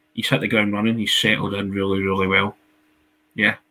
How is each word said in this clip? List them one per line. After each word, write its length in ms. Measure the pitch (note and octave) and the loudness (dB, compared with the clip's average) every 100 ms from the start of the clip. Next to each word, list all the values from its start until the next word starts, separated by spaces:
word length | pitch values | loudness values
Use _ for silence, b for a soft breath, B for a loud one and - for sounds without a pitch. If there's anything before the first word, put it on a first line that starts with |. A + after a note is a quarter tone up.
| _ - | _ -8
he's 140 | - | -2
hit 120 | C3 | 0
the 80 | A2 | 0
ground 240 | A2 G#2 | 0 0
running, 260 | G2+ A2 A2+ | 0 0 0
he's 160 | G#2 - | -2 0
settled 400 | G#2+ G#2+ G2+ G2+ | 2 0 0 -4
in 160 | G2+ | -4
really, 320 | G2 G2 G2 | -2 0 0
really 240 | G2 F#2+ F#2+ | 0 0 2
well. 300 | F#2+ G2+ - _ _ _ _ _ _ _ - | 2 0 -4 _ _ _ _ _ _ _ -2
Yeah. 220 | G#2+ A2 _ | 0 -2 _